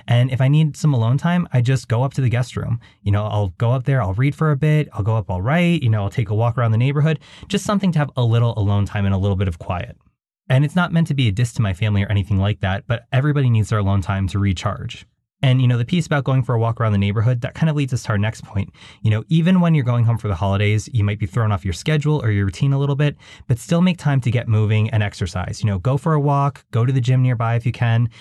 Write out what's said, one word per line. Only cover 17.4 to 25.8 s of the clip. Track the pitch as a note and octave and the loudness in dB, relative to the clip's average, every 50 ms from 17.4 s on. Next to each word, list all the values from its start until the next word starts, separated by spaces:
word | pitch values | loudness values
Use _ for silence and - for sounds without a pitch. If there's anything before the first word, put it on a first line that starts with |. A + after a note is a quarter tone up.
| B2 | -4
that | - - | -6 -4
kind | - D#3+ D#3+ | -2 -2 0
of | D3 | 0
leads | D3 C#3+ B2+ C3 | 0 -2 -2 -4
us | A#2 - | -6 -4
to | - | -2
our | A2 G2 | -2 0
next | G#2 A2 - - - | 0 -2 -4 -6 -12
point. | - - G2+ G2 - - - - - - - - | -8 -6 -6 -6 -6 -10 -20 -20 -20 -14 -4 -2
You | A2 | 0
know, | G#2+ A2 - - | 0 0 0 0
even | D#3+ E3 D#3+ F3+ F#3+ F3+ | 0 2 2 4 2 4
when | E3+ E3+ D#3+ | 4 4 2
you're | D3+ B2 | 2 2
going | B2 A#2+ A#2+ A2+ | 0 0 2 2
home | A#2 A#2 | 2 0
for | G#2+ - | 0 -2
the | G#2 G2 | -4 -4
holidays, | E2 G#2 G2 G2 G2 G#2 G#2 G#2+ G#2+ - - | -2 0 0 0 2 2 2 0 0 -2 -2
you | - A2+ G2+ | -2 0 0
might | G#2 G#2 G#2 | 0 0 -2
be | G#2+ | -6
thrown | - - B2 A2 G#2+ G#2 | -4 -2 -2 0 0 0
off | F#2+ - | -2 -2
your | F#2+ F2+ | -4 -6
schedule | - - D#3 D#3 D3+ C#3+ D3+ D3+ C#3+ - | -4 -2 -2 -2 0 0 0 -2 0 0
or | A2 | 0
your | G#2 G2+ G2+ | 0 0 0
routine | G2 - - D3 C#3 C#3 | -2 -2 -2 0 0 0
a | C#3 | 0
little | C#3+ C#3+ C#3+ | 0 -2 0
bit, | C#3 D3+ D3 - - - - - - - | 0 0 -2 -2 -4 -16 -20 -20 -14 -4
but | - B2 - | -4 -4 -4
still | - - E3+ E3+ F#3 | -2 -2 0 2 2
make | F#3 E3+ - | 2 0 0
time | - D3 C#3 C3+ - | 0 0 0 2 0
to | B2+ | 0
get | A2+ B2 - A#2+ | -2 -2 0 0
moving | A2 G#2+ G#2+ G#2 G#2+ G#2+ G#2+ A2 | 0 2 2 2 2 0 0 0
and | - G#2+ G#2+ | 0 0 -2
exercise. | G2+ - - G2+ F2+ - F2+ F2 - - - - | -2 -4 -6 -6 -6 -4 -6 -6 -6 -6 -4 -2
You | |
know, | G#2+ G2+ | -2 -2
go | F#2 | 0